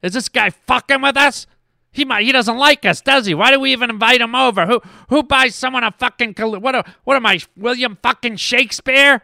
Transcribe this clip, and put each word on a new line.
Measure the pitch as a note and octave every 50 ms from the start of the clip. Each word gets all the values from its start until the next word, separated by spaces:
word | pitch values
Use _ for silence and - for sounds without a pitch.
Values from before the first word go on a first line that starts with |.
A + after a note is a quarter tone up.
Is | - F3+ F3+
this | B3+ A#3 -
guy | _ A#3 A3 G3
fucking | - _ _ - B3 B3 - - C#4 C4+
with | C4 C#4 C4+
us? | C#4 C#4 C#4+ - - - _ _ _ _ _ _ _ _ _ _
He | - -
might, | C4+ B3 G#3 G#3
he | A#3+ C4+
doesn't | C4 A#3+ G3+ A#3 A#3+
like | C#4 D4 D4 - -
us, | F#3+ E3 -
does | - C#4 C4+ C#4 A#3
he? | G3+ E3+
Why | D3 G3+ B3
do | C4+ C#4
we | C4+ C4+
even | C4+ A#3+ B3 A#3+
invite | A3+ G#3 A3 A3+ B3+ B3+
him | A#3+ A3+ A#3
over? | B3+ C4+ B3+ A3 G3 E3+
Who, | E3+ A3+ A3+ - - - - - _
who | A#3+ D4 D4
buys | - C#4+ C4 C4 B3 G3
someone | - - B3+ C4 B3+ A#3
a | A3+
fucking | E3 _ B3+ B3 - _ A#3+ A3+ F#3+
calli-, | - G#3+ A3+ A3 F#3+
what | G3 C4 C4
a, | B3 - - - _ _
what | - C4+
am | C4+ A#3
I, | A3 G3 E3+ - _ _
William | - G3 A#3 B3 B3 B3+ B3 G#3 - _
fucking | A#3+ B3+ _ - B3 A3
Shakespeare? | F3 - - - B3 C4+ G#3+ - - - - C4 C4+ C#4 C#4+ C#4 A#3